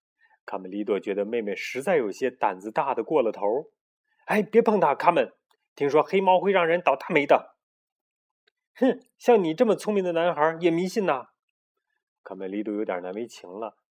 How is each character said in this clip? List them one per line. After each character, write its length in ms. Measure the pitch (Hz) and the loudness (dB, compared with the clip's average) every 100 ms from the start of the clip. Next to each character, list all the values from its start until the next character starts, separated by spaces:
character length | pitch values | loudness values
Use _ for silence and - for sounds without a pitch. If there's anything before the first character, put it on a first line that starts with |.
| _ _ _ _ | _ _ _ _
卡 140 | - 98 | -12 -12
梅 100 | 92 | -10
利 160 | 101 | -8
多 160 | 104 98 | -4 -2
觉 140 | 104 | -2
得 100 | 98 | -4
妹 160 | 101 120 | -4 -4
妹 160 | 101 92 | -6 -8
实 260 | - 123 | -8 -8
在 140 | 202 165 | -2 0
有 160 | 107 | 0
些 180 | - 127 | -4 -6
胆 300 | 123 110 92 | -2 -4 -4
子 100 | 104 | -6
大 240 | 160 139 | -4 -2
得 80 | 123 | -4
过 200 | 107 151 | 0 0
了 100 | 117 | 0
头。 400 | 98 101 127 - _ _ _ _ _ - | -2 -2 -2 -6 _ _ _ _ _ -4
哎， 160 | 208 | -2
别 180 | 202 226 | 2 4
碰 160 | 226 208 | 4 2
它， 160 | 156 | 2
卡 160 | 135 170 | 2 2
门！ 220 | 160 113 - _ _ _ | 2 0 -4 _ _ _
听 140 | - 143 | -4 2
说 140 | 151 | 2
黑 180 | 139 190 | 2 2
猫 180 | 190 180 | 4 4
会 140 | 190 | 4
让 120 | 185 | 2
人 160 | 165 175 | 2 2
倒 140 | 160 | 2
大 140 | 135 - | 0 0
霉 180 | 156 143 | 0 4
的。 300 | 131 - _ _ _ _ _ _ _ _ _ _ _ _ | 2 2 _ _ _ _ _ _ _ _ _ _ _ _
哼， 260 | - - 175 - _ | 0 0 0 -8 _
像 240 | - 226 | 4 4
你 120 | 165 | 2
这 120 | 160 233 | 0 2
么 80 | |
聪 180 | 180 - | 2 0
明 120 | 208 | -2
的 80 | 180 | 0
男 200 | 170 175 | 0 0
孩 100 | 147 | 2
儿 160 | 156 165 | 0 2
也 100 | 170 | 0
迷 160 | 165 185 | 0 0
信 200 | 226 180 | -2 -2
呐。 220 | 135 - _ _ _ _ _ _ _ _ _ | -2 -6 _ _ _ _ _ _ _ _ _
卡 140 | - 95 | -18 -12
梅 100 | 95 | -8
利 160 | 104 | -8
多 100 | 107 | -6
有 100 | 104 | -6
点 180 | 107 92 | -6 -6
难 100 | 90 | -8
为 120 | 101 117 | -10 -12
情 220 | - 87 | -14 -18
了， 280 | 95 110 - _ | -12 -14 -14 _